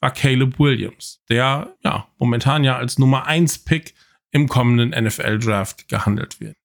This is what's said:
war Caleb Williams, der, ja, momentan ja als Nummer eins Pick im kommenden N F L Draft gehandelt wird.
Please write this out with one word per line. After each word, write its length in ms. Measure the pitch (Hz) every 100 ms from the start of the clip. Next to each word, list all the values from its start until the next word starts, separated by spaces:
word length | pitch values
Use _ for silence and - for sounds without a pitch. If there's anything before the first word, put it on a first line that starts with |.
war 100 | 135
Caleb 480 | - 139 131 131 -
Williams, 640 | 147 127 95 - - - -
der, 440 | 117 131 139 - -
ja, 260 | - - - -
momentan 440 | 123 117 131 151
ja 140 | 135 123
als 220 | 123 -
Nummer 280 | 131 131 151
eins 320 | 160 165 -
Pick 360 | - 160 - _ _ _ _
im 180 | 143 143
kommenden 440 | 123 120 120 120
N 140 | 120 110
F 120 | -
L 200 | - 107
Draft 500 | 113 104 95 - -
gehandelt 520 | 110 104 101 - -
wird. 140 | 107 -